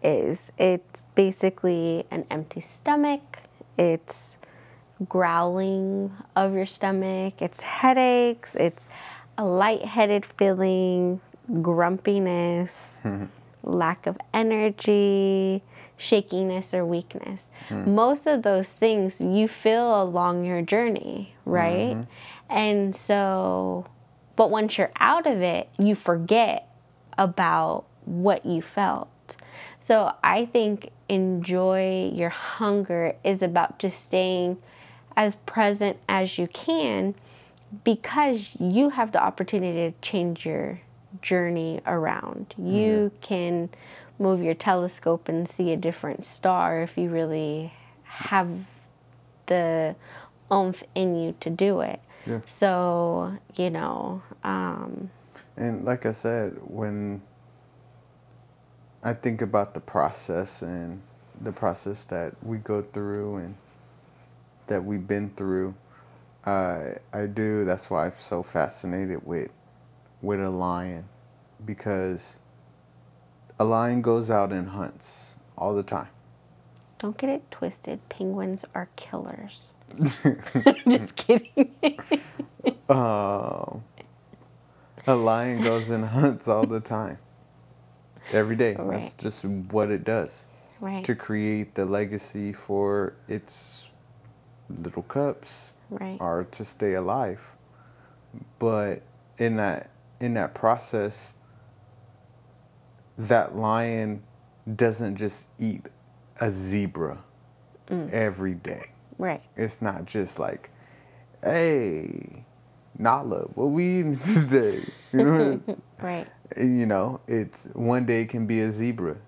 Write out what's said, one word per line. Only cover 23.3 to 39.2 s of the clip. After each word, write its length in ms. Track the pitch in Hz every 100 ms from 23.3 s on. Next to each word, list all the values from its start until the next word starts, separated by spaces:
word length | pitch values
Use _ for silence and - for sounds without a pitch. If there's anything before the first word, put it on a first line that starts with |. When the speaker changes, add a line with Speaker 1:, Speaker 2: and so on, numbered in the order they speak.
| 190 185 185 190 180 180 - _ _ _ -
Speaker 1:
but 140 | 214
once 260 | 214 214 -
you're 140 | 185 -
out 260 | 240 311 302
of 140 | 208
it, 280 | 180 170 - -
you 180 | 202 196
forget 720 | - 170 170 220 220 - - - _ _ _ -
about 680 | 190 180 170 165 160 - - _ -
what 400 | 170 190 185 -
you 160 | 165
felt. 460 | - - 185 139 - _ - - - - - -
So 300 | - 220 190 -
I 220 | - 202 240
think 440 | 247 214 202 - - -
enjoy 1000 | 196 185 180 180 185 185 190 190 185 185
your 160 | - 170
hunger 840 | - - - 214 202 190 170 165 -
is 180 | - 190
about 380 | 185 175 165 -
just 240 | 190 - -
staying 520 | 185 185 180 180 180 - - - - - -
as 200 | 214 208
present 600 | - 226 208 202 202 - -
as 300 | 190 185 -
you 100 | 175
can 680 | - - 330 190 98 196 - - - - - - 208
because 720 | 240 220 - 302 285 226 202 -
you 300 | 180 208 285
have 220 | 262 220
the 100 | -